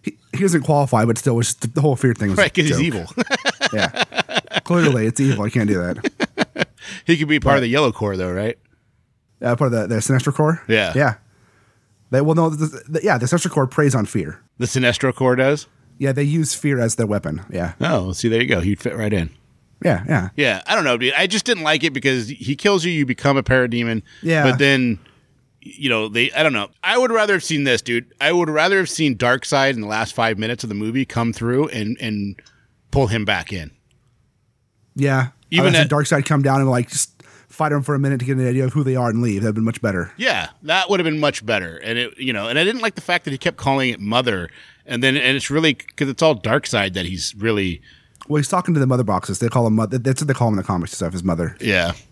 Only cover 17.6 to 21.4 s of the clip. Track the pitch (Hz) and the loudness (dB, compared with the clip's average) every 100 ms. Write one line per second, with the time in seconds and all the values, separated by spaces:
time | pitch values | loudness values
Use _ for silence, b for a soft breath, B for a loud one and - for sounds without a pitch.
17.6 | 87 - 170 156 92 92 113 113 127 95 | -4 -2 0 0 -2 -2 0 0 2 0
18.6 | 92 101 120 - 107 101 80 - _ _ | 0 -2 -4 -4 -2 0 -2 -8 _ _
19.6 | _ _ 175 95 120 151 92 - 135 95 | _ _ 0 0 0 -2 -2 -2 0 0
20.6 | - 214 147 120 123 139 185 208 | -2 0 2 0 0 0 0 0